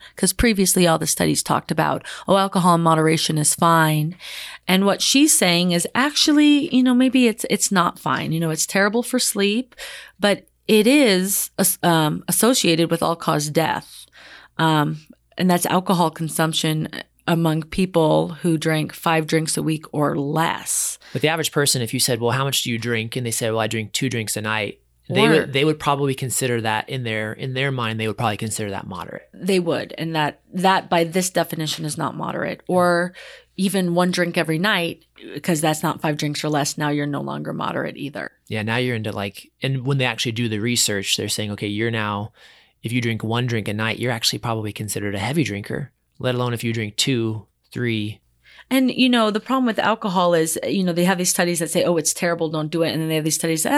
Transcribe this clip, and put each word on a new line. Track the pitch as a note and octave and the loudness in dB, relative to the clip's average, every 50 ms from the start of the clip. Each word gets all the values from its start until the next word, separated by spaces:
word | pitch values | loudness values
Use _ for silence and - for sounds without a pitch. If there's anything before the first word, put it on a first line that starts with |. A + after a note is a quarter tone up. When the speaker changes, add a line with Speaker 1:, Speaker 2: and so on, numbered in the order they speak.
| - - - | -18 -20 -8
Speaker 1:
'Cause | - - F3+ - | -2 -2 -2 0
previously | - - A#3 G#3+ F#3+ F#3+ F3+ - F#3 F3+ E3+ | 2 2 2 4 4 2 2 4 4 4 4
all | D#3+ D#3 | 4 2
the | D#3 | 0
studies | D3+ - - F3 D#3+ D3 - - | -2 -2 0 0 0 0 0 0
talked | - D3+ D3+ - - | 0 0 -2 -2 -2
about, | D#3+ D#3+ D#3 D3+ C#3 - - - - - - - | -2 0 0 0 0 -4 -6 -10 -14 -8 -2 2
"Oh, | F#3 G3 | 2 2
alcohol | G3 G3 - F#3+ E3+ F3+ E3+ | 2 2 0 2 4 4 4
in | E3+ | 4
moderation | E3+ E3 D#3+ D#3 D#3 D#3+ D#3+ D#3 - - D#3+ D#3 | 6 4 4 6 4 4 4 2 0 0 0 0
is | D3 - - | 0 0 0
fine." | - F3 E3+ E3 E3 D#3+ D#3 D3+ D3+ D3+ D#3+ F3 - - - - - - - - - _ - | 2 4 4 6 6 6 4 2 2 0 -2 -4 -8 -14 -16 -14 -14 -14 -14 -16 -10 _ 0
And | F#3 F#3 G3 | 2 4 4
what | G3+ F#3+ - | 2 2 2
she's | - - - C4+ D4 D#4 - - | 0 2 4 4 6 6 4 4
saying | G3+ F3+ E3+ E3+ F3+ F3+ | 4 4 4 4 2 2
is | E3+ F3 E3+ - - | 2 0 0 -2 -2
actually, | - C4 D4 D4 - - D#4+ D4 D4 D4 D4 D4 C#4+ C4+ - - | 0 0 0 0 0 2 4 4 6 6 6 6 4 4 2 2
you | B3+ | 4
know, | B3+ B3+ B3 | 4 4 4
maybe | B3 C4 C4 - C4 B3+ A3+ | 4 4 4 4 4 4 4
it's, | G#3 - - - | 2 0 -2 -2
it's | - - - - | -2 0 0 0
not | G3 F3+ F3 F3+ - - | 2 2 2 2 0 -4
fine. | - D3+ C3 C3 - - | -4 -2 -2 -2 -2 -2
You | D#3+ E3 | -2 -2
know, | E3 D#3+ | -2 -2
it's | D#3 D#3+ - | -2 -2 -4
terrible | - - G3 G3 G#3 G3 A#3+ A#3+ | -2 0 0 0 2 0 -2 -2
for | - - B3 | -2 -2 -2
sleep, | B3 - - G3+ G3 G3+ G#3 A#3 B3+ - _ - - - - - - - - - | 0 0 0 0 0 0 0 0 -4 -6 _ -18 -16 -16 -16 -16 -18 -20 -8 -2
but | - G3+ G3 - - _ _ _ _ - | 0 0 0 0 -4 _ _ _ _ 4
it | G#3+ G#3+ G#3 A#3 | 4 6 6 6
is | C#4 D4+ C#4 A3 F#3+ F3+ F#3 G3 G3 - - - _ - | 6 6 6 6 4 4 2 0 -2 -2 -4 -4 _ -2
as-, | F#3+ - - - - | 0 0 0 0 2
um, | F3 E3+ D#3+ D#3 D3+ D#3+ E3+ - - | 2 4 4 2 2 0 -2 -4 -4
associated | F3+ - - A3+ C4 - - F3 E3 D#3+ E3+ D#3+ | -2 2 2 4 4 4 2 2 2 2 2 0
with | E3 E3 E3 | 0 0 0
all-cause | D#3+ E3+ E3 - E3+ D#3 D3+ D3 D3+ | -2 -2 -2 -2 0 0 0 0 -2
death. | D3 D#3+ D#3+ D#3 - - - - - - - _ _ - - - - - - - _ - | 0 0 0 0 -2 -4 -8 -12 -18 -20 -20 _ _ -20 -20 -20 -20 -20 -20 -12 _ 0
Um, | D#3+ D#3+ D#3 D#3 D3 D#3 D#3 D3+ - - - _ _ _ - - | 2 2 4 4 2 0 -2 -6 -10 -18 -20 _ _ _ -6 0
and | F3+ F3+ | 2 2
that's | F3+ F3 F3 F#3 | 2 2 2 2
alcohol | - F#3 F3+ - G3 E3+ F3 D#3+ | 0 0 2 2 2 2 2 2
consumption | D#3+ - E3 D3+ - - E3 D#3+ D#3 - - D#3+ D#3 D#3 D#3 - - - - _ _ _ - - | 0 -2 -6 -6 -2 -2 -2 0 0 -2 -2 -2 -2 -2 -4 -6 -8 -12 -16 _ _ _ -4 0
among | E3+ E3 E3 D#3+ D#3 D#3+ D#3+ | 0 2 2 2 0 0 -4
people | - - - F#3 F#3 F#3 E3+ D#3+ D#3 D#3 D#3 D#3+ F3 E3+ - | -4 -2 -2 -2 0 2 2 4 4 4 2 2 0 -4 -4
who | - F3+ D#3+ D#3 | 0 0 0 0
drink | D#3 D#3+ D#3 D#3 D3+ - - | 0 0 0 0 -2 -4 -6
five | - - F3+ D#3+ D#3+ D#3 D#3 | -4 -2 0 0 0 0 2
drinks | D#3+ D#3 D#3+ D#3 - D#3 | 0 0 0 0 -2 -2
a | D3+ | -2
week | D#3 D#3+ D3+ D#3 - | -2 -2 -4 -6 -6
or | - D3 D3 C#3+ - D#3 | -4 -2 0 0 0 -2
less. | C#3 C#3 D#3 D#3+ E3 E3+ - - - - - - - - - - - - - | -2 -2 0 0 0 0 -2 -4 -6 -6 -4 -4 -4 -4 -6 -10 -12 -10 -6
Speaker 2:
But | - | -2
the | - D3+ | 0 0
average | D#3+ E3 D3+ - | 0 0 -2 -2
person, | - D3+ C#3+ C3+ - C3 A#2+ | 0 0 2 2 2 0 -2
if | A2 - | -2 -2
you | B2+ | 0
said, | - - B2 A2 | 0 0 0 0
"Well, | A#2+ A#2 | 0 0
how | A#2 C3+ C3+ | 0 0 0
much | C#3 C3 - - | -2 -2 -2 -2
do | B2+ | -2
you | A#2 A2+ | -4 -4
drink?" | A2+ A#2+ A#2+ A2+ A2 A2+ - | -2 -2 -2 -2 -4 -4 -6
And | B2+ B2 | -6 -6
they | A#2 | -4
say, | A2 - B2 A2+ | -4 -2 -2 0
"Well, | A2 A2+ | 0 0
I | A2 A2 | 0 0
drink | A2+ A2+ A2 G#2 - | -2 -4 -4 -4 -4
two | - C#3 B2+ | -2 -2 -2
drinks | A2+ A#2 G#2+ G2 - A2 | -2 -2 -4 -4 -6 -4
a | |
night," | G#2+ G#2+ A2 A2 G#2 G#2 - - _ _ _ _ _ - | -4 -2 -2 -2 -2 -4 -8 -10 _ _ _ _ _ -2
they | B2 - - | 2 4 4
Speaker 1:
Or | - | 6
Speaker 2:
would, | D#3 D#3+ - - C3 | 4 4 2 0 0
they | C3+ C#3+ | 0 2
would | D#3 D#3 D3+ | 2 2 0
probably | - D3 C#3+ C#3 C#3+ C#3 C3 | 0 0 0 0 0 -2 -2
consider | - C#3 B2 A2 - C3+ B2 A#2+ A#2 | -2 -4 -4 -4 -2 0 0 0 0
that | A2 A2 G#2+ G#2+ - - | 0 0 0 -2 -2 -4
in | C3+ C3 B2 | -6 -6 -4
their, | A2+ A2 G#2+ A2 G#2+ A2 | -4 -4 -4 -4 -6 -6
in | - C3+ C3 B2+ | -8 -8 -6 -4
their | C3 C3+ C#3+ | -2 -2 -2
mind, | C3+ B2+ A#2+ A2 A2 A2 | -2 -2 -2 -4 -2 -2
they | A2 A2 | -2 -2
would | G#2 - | -2 -2
probably | A#2+ A2 G#2+ G2 | -2 -2 -2 -2
consider | A#2 A2 G#2 - A2 G2+ | -4 -6 -6 -6 -6 -6
that | F#2+ F#2+ - G2 | -6 -8 -8 -10
moderate. | F#2 F2 E2+ - - - - _ - | -10 -10 -10 -12 -12 -14 -16 _ -16
Speaker 1:
They | - E3 F#3 G3 F#3 | -8 -2 0 0 0
would. | F3 E3 C#3+ - - - - - | 2 0 -2 -4 -4 -8 -10 -8
And | D#3+ E3 D#3+ | -8 -4 -2
that, | D#3 D3+ C#3+ - _ _ _ - | -2 -2 -2 -4 _ _ _ -4
that | F#3 F3 F#3+ F#3+ F#3 - - | 0 2 2 2 2 0 2
by | F#3 E3+ E3+ | 2 2 2
this | E3 D#3+ F#3+ F3+ - | 2 0 -2 -2 0
definition | - F3 E3 - - D#3+ D#3 D3+ - - D#3+ | 0 -2 -2 -2 -4 -6 -6 -6 -6 -6 -6
is | D3+ D3 - | -8 -6 -6
not | D3 C3+ - D#3 | -6 -6 -6 -6
moderate. | D#3+ - - - - - - - - - | -6 -6 -6 -4 -6 -6 -6 -8 -4 -2
Or | F3+ F3+ F3 F3 F3 E3+ F3 F3+ F3+ - - - - - - _ _ - | 2 2 4 4 4 2 0 -2 -4 -10 -18 -20 -20 -20 -20 _ _ -2
even | F#3+ G3+ E3+ G3 F3+ F3 E3+ | -2 0 2 2 0 2 2
one | F3 F3+ F#3 | 2 2 2
drink | F3 F3+ F3 F3 E3 F3+ | 2 0 0 0 0 -2
every | D#3+ D#3 D#3+ D#3+ | 0 0 0 0
night, | F3+ G#3+ G#3+ F#3 E3+ E3 - - _ _ _ - - - F2+ D3 | 0 0 0 0 0 -2 -6 -8 _ _ _ -20 -18 -14 -14 -8
'cause | - - E3+ D3+ | -2 -2 0 2
that's | D#3 D#3 D#3 D3+ - | 2 0 0 0 -2
not | D#3+ - - | -4 -4 -2
five | - D#3+ D3 D3+ | -2 -4 -2 -2
drinks | D#3 D3 D3 - - | -2 -4 -4 -4 -4
or | D3+ | -2
less. | D3+ C#3+ D3 - - - | 0 0 0 -2 -2 -4
Now | D3+ D3 | -4 -2
you're | D3 D3 D3 D3 | -2 -2 -2 -4
no | C#3+ C#3 | -4 -6
longer | C#3 C#3 C#3+ D3 D3 - D3+ | -6 -6 -8 -8 -8 -8 -8
moderate | D#3 D#3 - - - - - - - | -6 -6 -6 -4 -4 -6 -6 -8 -10
either. | C#3+ C3+ C#3 - C#2 - _ _ _ - | -12 -10 -10 -10 -12 -12 _ _ _ -8
Speaker 2:
Yeah, | A2 G#2+ G#2 | -6 -4 -2
now | A2 A2+ B2 | -2 0 0
you're | B2+ B2+ A#2+ | 0 -2 -2
into, | A2 G#2+ A2 | -4 -4 -6
like, | G#2 G#2+ G2+ G2+ - - - _ _ - - | -6 -6 -6 -6 -8 -12 -20 _ _ -8 -4
and | C3+ C3+ C3 A#2+ | -4 -4 -2 -2
when | C#3 C#3 C3+ | 0 0 0
they | B2+ | 0
actually | B2 A2+ A#2 - C3 A2+ | 0 -2 -2 -4 -4 -2
do | A2+ A#2+ A2+ | -2 -2 -2
the | G#2+ G#2 | -2 -2
research, | G#2 B2 A#2+ A#2 - - G#2 G2 G2 - - - | -2 0 0 0 0 0 0 -2 -2 -2 -2 -2
they're | G#2 G#2 | -2 -4
saying, | - - G#2+ G#2 | -4 -4 -6 -6
"Okay, | G#2 - A2 G#2 | -6 -6 -6 -4
you're | G#2 G#2+ A2 A#2 | -4 -2 -2 -2
now, | A2+ A2+ G#2+ G#2 G#2 G2+ G#2 G#2+ _ _ - - - _ _ _ _ _ - | -2 -2 -2 -2 -4 -4 -6 -8 _ _ -20 -20 -20 _ _ _ _ _ -8
if | A#2 | -4
you | A#2+ B2+ | -2 -2
drink | A#2 A#2 A2+ G#2 - | 0 -2 -2 -2 -4
one | A2 A2+ A#2+ B2 B2 | -2 -2 -2 -2 -2
drink | A#2 A2+ G2 A2 | -2 -4 -4 -4
a | G#2 | -4
night, | G#2 A2 A2+ G#2 - | -2 -2 -2 -2 -2
you're | A#2 B2 | -2 -4
actually | A#2+ A2+ - - - G#2+ | -4 -2 -2 -4 -4 -4
probably | - A#2+ A2+ A2 G#2+ G#2 G2+ | -4 -4 -4 -4 -4 -6 -8
considered | - G#2+ G2+ - G#2+ G2+ G#2 G2 | -8 -8 -6 -6 -6 -4 -4 -4
a | G2 | -4
heavy | G2 B2 C#3 E3+ C3+ | -4 -2 0 0 0
drinker, | G#2 G#2 G2+ G2+ - - C3+ C#3+ - _ _ _ _ _ - | -2 -2 -6 -6 -6 -6 -8 -8 -10 _ _ _ _ _ -8
let | B2 B2+ B2 | -4 -2 -2
alone | B2 B2 B2 A#2+ | -2 -2 -2 -4
if | A2 - | -4 -4
you | A#2 A2+ | -4 -4
drink | A#2 A2 G#2 G#2 | -4 -4 -6 -2
two, | - - C#3+ C3+ A#2 A2+ A2 A2 A2 G2 _ _ _ _ _ | -2 -2 0 0 0 0 -2 -2 -6 -8 _ _ _ _ _
three." | - B2 B2 A#2 A2+ A2 G#2+ G#2+ A2 - _ _ _ _ _ _ - - - - | -8 -4 -2 -2 -2 -2 -2 -4 -8 -10 _ _ _ _ _ _ -20 -20 -8 -2
Speaker 1:
And, | B3+ C4+ C4 B3 | 0 2 2 2
you | - - B3+ B3+ | 2 2 2 2
know, | B3 A#3 A3 G#3+ | 4 4 2 2
the | G3+ A3 | 0 -2
problem | - - B3+ C4 B3+ A#3 | -2 -2 -2 0 0 0
with | G#3+ - | 0 0
alcohol | - G3+ A3 A3 - G#3 F3 F#3+ F3+ F3 F3 | 2 0 0 0 -2 -2 0 2 2 4 4
is, | E3 E3 E3 - - - - | 4 2 2 -2 -4 -4 -2
you | D3 G3 F#3 | -2 0 0
know, | F3+ | 0
they | E3 F3 F3 | 0 2 2
have | F3+ F#3+ F3 | 2 2 2
these | F3+ F3+ | 0 -2
studies | - - F3+ F3 F3 E3 | 0 0 0 0 0 -2
that | E3+ D#3 | -2 -2
say, | - F3+ - | 0 0 2
"Oh, | E3 F3 D#3+ | 2 2 2
it's | D3+ - - | 0 -2 -2
terrible, | - - F3 E3+ E3 E3 D#3 | -2 -2 -2 -2 0 -2 -2
don't | D#3+ D#3 D3+ D3+ | -2 -4 -4 -2
do | E3 E3 | 0 0
it." | E3 D3+ | 0 0
And | - D#3 | 0 -2
then | D#3+ D#3+ | -2 -2
they | D#3+ | -2
have | D#3 D3+ | 0 0
these | D#3+ D3+ | 0 -2
studies, | - - E3 E3 D#3+ - | -2 -2 -2 -2 0 0
"Ah, | - C#4+ | 2 2